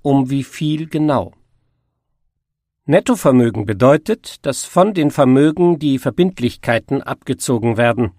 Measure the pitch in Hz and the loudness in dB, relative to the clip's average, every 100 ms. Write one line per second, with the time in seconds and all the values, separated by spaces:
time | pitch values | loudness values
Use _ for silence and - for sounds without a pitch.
0 | 147 139 131 139 127 - 151 151 160 156 | -2 0 0 -4 -6 -6 -4 -4 -6 -4
1 | 151 127 87 - _ _ _ _ _ _ | -2 -2 -4 -12 _ _ _ _ _ _
2 | _ _ _ _ _ _ _ _ - 165 | _ _ _ _ _ _ _ _ 0 2
3 | - - 151 127 117 110 101 98 123 147 | 2 0 2 4 2 0 -6 0 2 2
4 | - 226 - - 147 127 - 175 202 190 | 0 -8 -8 -12 -8 -8 -4 0 2 2
5 | 147 - 131 131 156 156 175 160 147 131 | -2 2 4 4 4 2 0 0 -2 -2
6 | 139 - 180 - 120 - - 147 - 139 | -2 0 -2 0 -6 -4 -2 -2 -2 -6
7 | - 123 - 131 - 120 117 110 120 110 | -6 -10 -8 -6 -2 -2 0 0 0 0
8 | 110 | -2